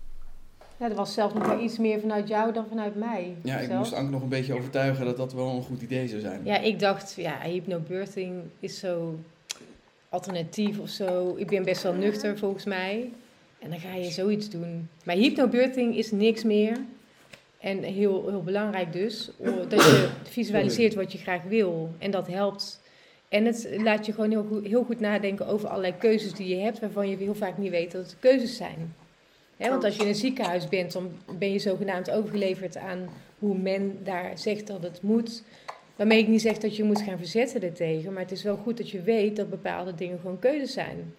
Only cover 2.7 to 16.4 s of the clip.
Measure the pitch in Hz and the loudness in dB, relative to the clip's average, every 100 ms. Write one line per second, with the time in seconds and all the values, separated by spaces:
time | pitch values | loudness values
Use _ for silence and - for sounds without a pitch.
2.7 | 226 208 202 233 208 180 170 127 131 - | -4 -4 -4 -4 -2 -4 -6 -4 -4 -2
3.7 | - - - 139 135 127 131 127 123 127 | -2 -2 -2 -2 -2 -2 -2 0 -2 -2
4.7 | 135 135 135 123 123 127 127 127 127 123 | 0 2 2 0 -2 -4 -2 -2 -2 -4
5.7 | 131 117 127 123 107 104 95 - 202 220 | -8 -4 -2 -2 -4 -6 -6 0 2 2
6.7 | 190 196 190 - - 165 143 165 180 185 | 2 2 2 -4 -8 -6 -4 -4 -4 -4
7.7 | 175 156 185 196 196 185 180 165 - 196 | -4 -4 -6 -6 -6 -6 -8 -10 -12 -10
8.7 | - 190 175 165 160 160 _ - - - | -6 -4 -2 -4 -6 -12 _ -12 -12 -12
9.7 | - _ _ _ 180 190 180 160 - 208 | -20 _ _ _ -6 -4 -4 -4 0 0
10.7 | 208 160 - 190 180 180 175 185 190 185 | 0 -6 -4 0 2 0 -2 -2 0 2
11.7 | 180 190 180 202 208 208 202 196 196 208 | 0 0 2 2 0 -2 -2 -2 -2 -4
12.7 | 185 185 214 247 - - _ _ _ 151 | -2 -2 -4 -6 -10 -20 _ _ _ -10
13.7 | 165 185 185 175 - 196 208 208 170 170 | -10 -6 -6 -4 0 2 0 -2 -6 -6
14.7 | 170 165 - - 175 277 - 254 240 262 | -8 -10 -10 -2 4 4 6 4 6 4
15.7 | 262 240 208 214 202 220 226 | 4 0 0 0 4 4 4